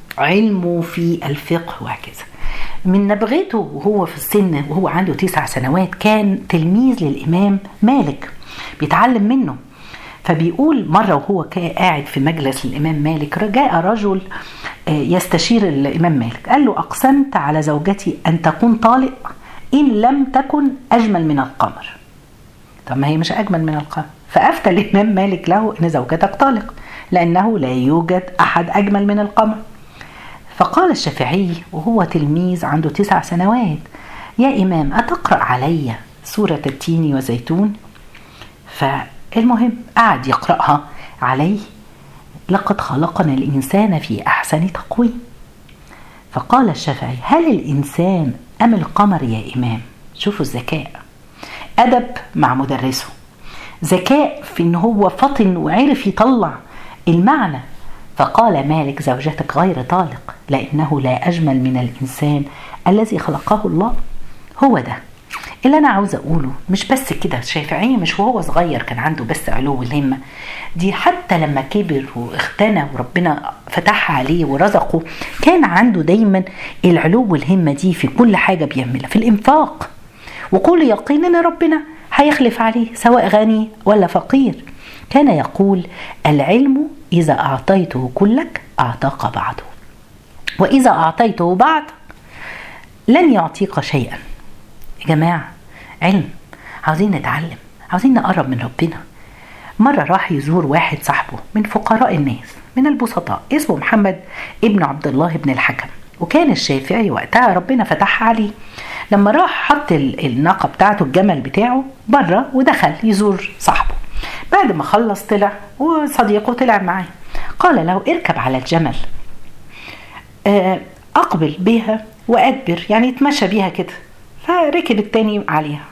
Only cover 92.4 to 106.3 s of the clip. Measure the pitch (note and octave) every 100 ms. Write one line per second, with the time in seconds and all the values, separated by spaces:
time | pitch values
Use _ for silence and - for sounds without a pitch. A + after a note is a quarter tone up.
92.4 | - - - - - - - D4 E4+ G#3+
93.4 | D#3+ - G3 - - C#3+ A2+ - - -
94.4 | - - - - - - - D#3 E3 E3
95.4 | B2+ - - - - - E3+ G3 - -
96.4 | - - - - - D#3 G#3 E3 - D3
97.4 | D#3+ - - - - F3+ C4+ A#3+ - F3+
98.4 | C3 B2 B2 - E3 - - - - -
99.4 | - - - - B3 C#4+ C#3+ F3+ - D3
100.4 | C#3 F3 C#3+ D3+ - D3+ - - - -
101.4 | - G#3+ G#3 A3 - A3 B3+ E3 C#3 A2+
102.4 | - - - B3 D4 - A3+ - - -
103.4 | - D4+ D4+ D3 - A3 G3 F#3+ - -
104.4 | - - A3 G3 C#3+ C#3+ D3+ C3 E3 D#3+
105.4 | C#3+ B2 - - - - - - E3+